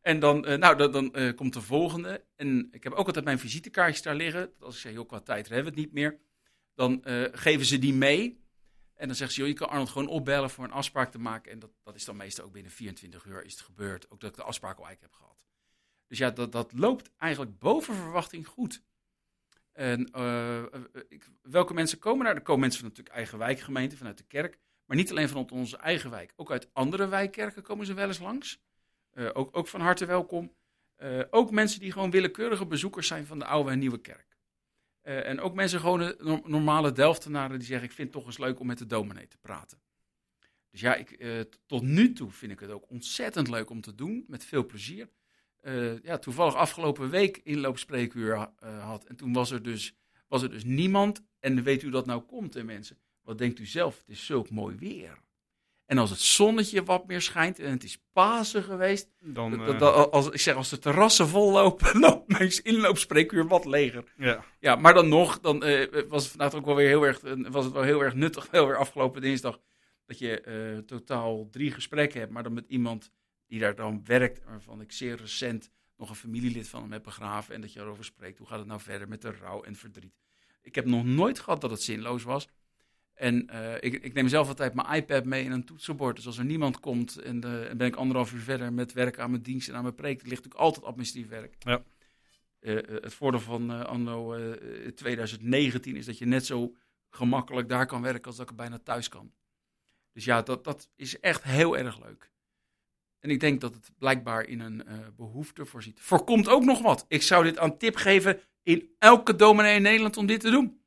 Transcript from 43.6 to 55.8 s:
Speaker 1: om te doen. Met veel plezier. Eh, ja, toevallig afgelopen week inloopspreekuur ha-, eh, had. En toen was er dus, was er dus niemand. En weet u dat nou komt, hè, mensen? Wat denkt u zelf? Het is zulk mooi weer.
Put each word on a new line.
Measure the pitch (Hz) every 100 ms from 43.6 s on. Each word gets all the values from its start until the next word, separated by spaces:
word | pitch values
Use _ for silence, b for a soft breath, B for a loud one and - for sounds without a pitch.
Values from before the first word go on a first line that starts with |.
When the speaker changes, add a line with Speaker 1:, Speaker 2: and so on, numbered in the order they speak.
| 110
Speaker 1:
om | 113
te | 107
doen. | 101 147 226 -
Met | 131
veel | - 151 120
plezier. | 107 104 185 226 _ _ _ _ _
Eh, | - 127 120 113
ja, | - 151
toevallig | - 123 170
afgelopen | 135 170 - 160 143 131
week | 175 196 -
inloopspreekuur | - 147 135 120 - 131 120 120 110 110
ha-, | 110 _
eh, | 110 107
had. | 104 107
En | - 123
toen | 131
was | 123 120
er | 127
dus, | 113 110 - _ _ _ _
was | 131
er | 127
dus | 113
niemand. | 113 135 185 196 202 208 _ _
En | 135 131
weet | 123 135
u | 143
dat | 127 123
nou | 120
komt, | - 254 185
hè, | -
mensen? | 113 107 107 - _ _
Wat | - 110
denkt | 120 120
u | 101
zelf? | 160 170 -
Het | _
is | 104 -
zulk | 139 104
mooi | 107 98 98
weer. | 190 190 90 80 _ _ _ _ _ _